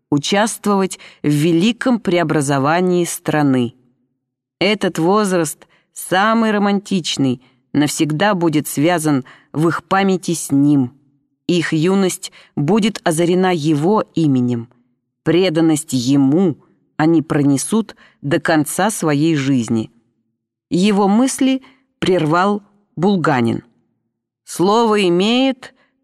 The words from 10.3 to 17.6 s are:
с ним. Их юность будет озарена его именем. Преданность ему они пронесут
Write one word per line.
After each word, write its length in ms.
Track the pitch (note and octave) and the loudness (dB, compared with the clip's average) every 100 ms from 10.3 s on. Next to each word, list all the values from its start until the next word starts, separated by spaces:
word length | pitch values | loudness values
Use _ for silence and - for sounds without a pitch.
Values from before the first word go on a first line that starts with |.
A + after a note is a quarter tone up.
с 160 | E3 - | -6 -2
ним. 480 | C#3 C#3+ C#3+ B2 - _ _ _ _ - | 2 4 2 0 -6 _ _ _ _ -2
Их 280 | F3 - | -2 0
юность 580 | D#3+ F3 G3 F#3 - - - - - | 0 0 2 0 -4 -14 -20 -12 -4
будет 460 | D3 A3 A3 - | 0 0 0 -2
озарена 480 | F3 D#3 F3 F#3 F#3 | -2 0 2 2 2
его 500 | F3 D3+ C#3+ E3+ G#3+ - | 0 0 0 2 0 -2
именем. 560 | E3+ D3+ C3 B2 A#2+ A2+ _ _ _ _ _ | 0 0 2 0 -4 -8 _ _ _ _ _
Преданность 680 | D#3 E3+ F#3 D#3+ E3 D3+ - | 0 2 2 2 2 0 -2
ему 640 | C3 A#2+ C#3+ C3+ E3 F#3 - _ _ _ - | -2 0 2 4 2 0 -2 _ _ _ -2
они 240 | D#3+ E3 | 2 2
пронесут 760 | C#3+ D3+ C#3+ C3+ | 0 0 0 0